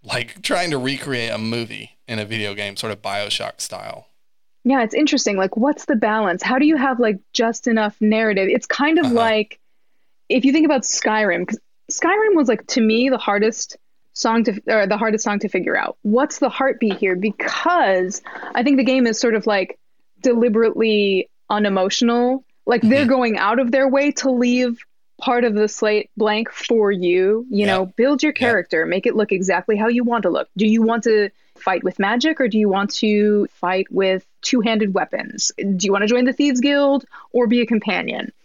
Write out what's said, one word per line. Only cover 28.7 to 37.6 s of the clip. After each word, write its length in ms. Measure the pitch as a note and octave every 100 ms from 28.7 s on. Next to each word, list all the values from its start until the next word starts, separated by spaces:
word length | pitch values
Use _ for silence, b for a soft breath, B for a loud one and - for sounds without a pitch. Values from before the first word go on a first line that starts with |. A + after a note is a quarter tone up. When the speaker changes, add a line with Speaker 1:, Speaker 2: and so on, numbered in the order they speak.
| D#3+ D#3+
Speaker 2:
make 180 | F3+
it 120 | A3 G#3
look 160 | G#3
exactly 440 | F#3+ F#3 F3+ F3+ G#3
how 120 | A3
you 160 | A#3+
want 180 | A#3+ A#3
to 80 | G3
look. 180 | - - -
Do 80 | G#3+
you 160 | A3+
want 200 | A3+ A3+
to 260 | A3+ G#3+ G3+ _ _ _
fight 240 | - F#3
with 160 | F#3 -
magic 420 | G3 A#3+ D4+ D#4+
or 60 | B3
do 100 | G#3+
you 120 | G#3
want 240 | F#3+ G3
to 540 | - G#3+ G#3 G#3 G#3 G3+
fight 360 | _ F3+ F#3+ F#3+
with 340 | F#3 F#3+ F#3 _ _
two-handed 520 | - B3+ A3 A3 G#3
weapons? 560 | F#3+ - - - - - -
Do 280 | G3 F#3 G3
you 40 |
want 100 | G3
to 60 | G#3
join 160 | B3
the 80 | B3
Thieves 280 | B3+ D4 B3
Guild 440 | C#4+ C#4+ C#4 C#4 - B B
or 160 | A#3+ A#3+
be 120 | A#3+